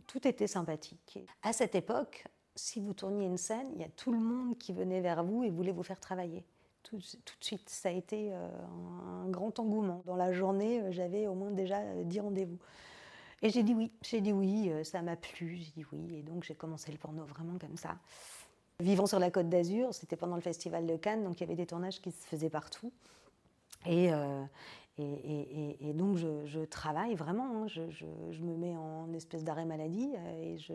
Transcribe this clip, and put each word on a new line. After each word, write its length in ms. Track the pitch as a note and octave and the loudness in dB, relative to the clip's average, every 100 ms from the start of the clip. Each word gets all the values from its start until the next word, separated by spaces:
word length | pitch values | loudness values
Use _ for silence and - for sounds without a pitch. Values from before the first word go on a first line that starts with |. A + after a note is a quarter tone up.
| - | -8
tout 220 | C4 C4+ | 0 2
était 180 | B3 G#3 | 2 0
sympathique. 720 | F#3+ E3+ D3+ - - - - F#3+ - | 0 -2 -4 -8 -18 -16 -16 -16 -6
À 100 | - | -2
cette 220 | - A3 | 2 4
époque, 520 | B3+ - A3+ - - - _ _ | 2 2 0 0 -6 -18 _ _
si 260 | - - A3 | -10 -6 -4
vous 140 | G3+ | -4
tourniez 320 | F#3+ F#3+ G3+ F#3+ | -4 -2 0 0
une 120 | F3+ | 0
scène, 340 | - A3 C4+ | -2 -4 -4
il 80 | F#3 | -6
y 20 | |
a 60 | D#3+ | -8
tout 220 | - C4 | -6 0
le 80 | A#3 | 2
monde 360 | A3+ B3 B3 A#3+ | 4 2 0 -2
qui 120 | - | -4
venait 300 | F#3 F#3 F#3 | -2 2 2
vers 220 | F3+ E3+ | 2 2
vous 200 | F3 A3+ | 2 2
et 60 | A#3+ | 2
voulait 220 | E3 F#3 | 2 0
vous 100 | F3 | 0
faire 180 | F3+ F#3+ | -4 -8
travailler. 460 | - F#3 F3 F3 - _ _ _ | -6 -4 -4 -6 -12 _ _ _
Tout, 160 | - G#3+ | -12 -12
tout 360 | - - - - | -10 -14 -16 -10
de 60 | |
suite, 260 | - G3 - | -6 -6 -8
ça 200 | - F#3+ | -2 0
a 20 | |
été, 380 | F3+ F3+ G#3+ G#3 | 0 -2 -4 -2
euh, 160 | F#3 F3 | -4 -6
un, 800 | F3+ F3+ F3 F3 F3 F3+ F3+ F#3 | -8 -10 -10 -10 -8 -8 -6 -2
un 40 | |
grand 300 | F3+ G#3+ A3 | 0 -2 0
engouement. 440 | A3+ G#3+ G3 F3+ F3+ | 2 4 2 0 -2
Dans 100 | F3+ | 2
la 160 | F3+ | 4
journée, 480 | F3+ F#3+ G3 G#3+ A#3+ | 4 4 4 4 2
euh, 120 | G3 | 2
j'avais 340 | F3+ F3+ G3+ G#3 | 0 0 0 0
au 60 | |
moins 180 | F#3 G3+ | 0 0
déjà, 280 | G3 F#3 G3+ | 0 2 0
euh, 240 | G#3 F3+ E3+ | 0 -2 -2
dix 160 | G3 | 0
rendez-vous. 380 | G3+ G3 F3+ F3 - - - - - - - - | 0 0 -2 -4 -12 -20 -18 -18 -18 -18 -18 2
Et 80 | A3 | 4
j'ai 120 | A#3+ | 6
dit 100 | A3 | 6
oui, 180 | A3+ A3+ - | 6 2 -4
j'ai 180 | - A3+ | -2 2
dit 100 | G3+ | 4
oui, 380 | G3 F#3+ G#3+ F#3+ | 6 6 4 4
euh, 160 | D#3 D#3 | 2 0
ça 160 | F#3 | -2
m'a 160 | E3+ E3 | -2 -2
plu, 400 | - - E3+ F3 | -6 -6 -6 -6
j'ai 140 | D#3 D#3 | -10 -10
dit 100 | D3 | -10
oui. 280 | D3+ E3 D#3+ | -8 -8 -8
Et 40 | |
donc 220 | D3 F3 E3+ | -6 -6 -6
j'ai 100 | D3+ | -8
commencé 340 | D#3+ D#3 - | -8 -8 -8
le 40 | D3+ | -8
porno 280 | D3 D#3 D3 | -8 -8 -8
vraiment 320 | D3 E3 F3 | -8 -6 -6
comme 160 | D3+ E3 | -8 -8
ça. 220 | D#3+ F3 - - - - - _ _ - | -8 -8 -10 -18 -16 -16 -18 _ _ 2
Vivant 260 | F3 F#3+ G3 | 6 8 8
sur 140 | G3 | 8
la 120 | F3+ | 6
Côte 180 | F#3 E3+ | 6 6
d'Azur, 440 | F3+ F3 G#3+ B3+ | 6 6 4 2
c'était 220 | - - E3 | 0 -6 -2
pendant 200 | F3 F3 | -2 -2
le 60 | |
Festival 440 | F3 E3 F3 E3 E3 | -2 -4 -2 0 2
de 100 | E3 | 2
Cannes, 300 | G#3 A3 G3 | 2 2 0
donc 160 | E3+ | -2
il 0 | |
y 20 | |
avait 140 | E3+ E3+ | -2 -2
des 80 | F3 | -2
tournages 340 | E3+ F#3 F#3+ | -2 -2 -4
qui 120 | F3+ | -6
se 140 | - - | -8 -6
faisaient 240 | D#3 D#3+ | 0 0
partout. 440 | D3+ - - A#3+ - - - - _ _ _ - - F3 | 0 -4 -10 -10 -12 -20 -20 -20 _ _ _ -18 -6 2
Et, 280 | E3+ F3+ | 6 8
euh, 320 | D3+ C#3+ C#3 C#3 - - - - - | 6 2 -2 -6 -10 -18 -18 -14 -6
et, 60 | |
et, 680 | D3 D3 D3 D3 - D3+ D3 | -6 -4 -4 -4 -4 -6 -6
et, 180 | - D3 | -4 -4
et 40 | |
donc 220 | D3+ G3 F3+ | 2 2 4
je, 300 | E3 D3+ D3 | 2 -2 -4
je 160 | D#3 | -6
travaille 540 | D#3+ - D#3 D3+ A3+ F#3+ | -6 -4 -2 0 0 0
vraiment, 480 | D#3 G#3 C4 A3 | 0 0 0 -2
hein, 40 | G#3+ | -4
je, 220 | E3 E3 | -4 -8
je, 160 | D#3 D#3+ D#3+ E3 | -8 -10 -8 -8
je 100 | D#3+ | -6
me 120 | E3+ E3 | -4 -2
mets 220 | F3 E3+ | -2 -4
en 340 | D#3 D#3+ E3 | -6 -6 -6
espèce 320 | E3 D#3+ E3 | -8 -6 -6
d'arrêt 220 | D#3+ D#3 E3 | -2 -2 -2
maladie, 480 | D#3 D#3 F#3+ C#4 A3+ | -2 -2 -2 -2 -2
euh, 380 | E3+ D#3+ E3 | -6 -6 -6
et 40 | E3 | -8
je, 160 | D3+ | -8